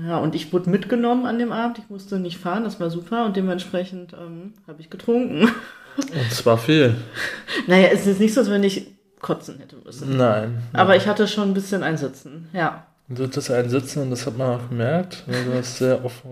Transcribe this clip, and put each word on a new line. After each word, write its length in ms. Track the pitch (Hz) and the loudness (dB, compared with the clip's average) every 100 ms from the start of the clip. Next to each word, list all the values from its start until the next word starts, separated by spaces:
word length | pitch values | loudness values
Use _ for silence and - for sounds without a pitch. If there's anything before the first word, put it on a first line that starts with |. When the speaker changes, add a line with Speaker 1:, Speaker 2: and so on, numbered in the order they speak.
| 165 | -4
Speaker 1:
Ja, 100 | 170 | -2
und 140 | 156 | 0
ich 200 | 156 - | -2 -2
wurde 160 | 180 175 | -2 2
mitgenommen 560 | 196 - 240 233 247 240 | 0 2 0 2 2 0
an 140 | 233 | -2
dem 120 | 233 | -2
Abend, 260 | 220 240 233 | -2 -4 -6
ich 100 | - | -12
musste 300 | 196 - 196 | -16 -6 -4
nicht 180 | 175 170 | -4 -6
fahren, 260 | 175 202 | -4 -2
das 160 | 220 - | -4 -4
war 100 | 170 | -4
super 360 | 170 - 226 226 | -4 -4 -2 0
und 100 | 190 | 0
dementsprechend, 800 | 190 180 - 180 185 185 175 | 0 -2 -4 -6 -6 -10 -16
ähm, 400 | - 170 165 190 - - | -18 -16 -14 -16 -18 -20
habe 140 | 156 | -20
ich 100 | 160 | -18
getrunken. 640 | - - 240 247 151 233 - | -8 0 0 0 2 2 2
<laughs> 40 | - - - - | -10 -20 -10 -8
Speaker 2:
Und 340 | 269 156 117 | -6 -2 -2
zwar 260 | - 120 113 | 0 4 4
viel. 380 | 151 156 123 110 - - - - - - - | 4 6 6 4 -4 -8 -8 -10 -6 -4 4
Speaker 1:
Naja, 220 | 185 190 | 6 8
es 120 | 196 196 | 6 2
ist 120 | 190 | 4
nicht 140 | 214 | 4
so, 80 | 196 | 4
als 80 | 202 | 4
wenn 140 | 202 | 4
ich 240 | 196 190 - - _ _ | 2 0 -8 -18 _ _
kotzen 400 | - 160 - - | -6 -6 -6 -18
hätte 180 | - 139 | -20 -20
müssen. 400 | - 123 135 135 | -20 -10 -2 2
Speaker 2:
Nein, 460 | 123 107 110 120 - | 4 2 0 -4 -4
Speaker 1:
Aber 160 | 160 190 | 2 6
Speaker 2:
nein. 80 | 196 | 6
Speaker 1:
ich 100 | 202 | 6
hatte 200 | 202 202 | 2 2
schon 220 | 214 202 | 2 0
ein 20 | |
bisschen 280 | 196 196 196 | 0 -2 -2
Einsitzen, 640 | 147 156 135 - - 156 165 | -2 -2 -4 -8 -18 -18 -10
ja. 320 | 185 160 - - _ - | -4 -4 -4 -14 _ -12
Speaker 2:
Du 140 | 123 | -6
hattest 280 | 127 147 - | -4 -4 0
Einsitzen 500 | 123 120 135 131 151 | 0 2 0 -2 -4
und 60 | 131 | -4
das 140 | 123 135 | -4 -6
hat 120 | 117 | -4
man 220 | 127 120 | -2 -2
auch 100 | 120 | -4
gemerkt, 540 | 120 120 165 185 - - | -2 0 0 -2 -8 -6
weil 180 | 123 123 | -4 -2
du 80 | |
hast 240 | 127 123 - | -2 -4 0
sehr 260 | 127 123 | 2 2
offen 280 | 123 - 127 | -2 -10 -14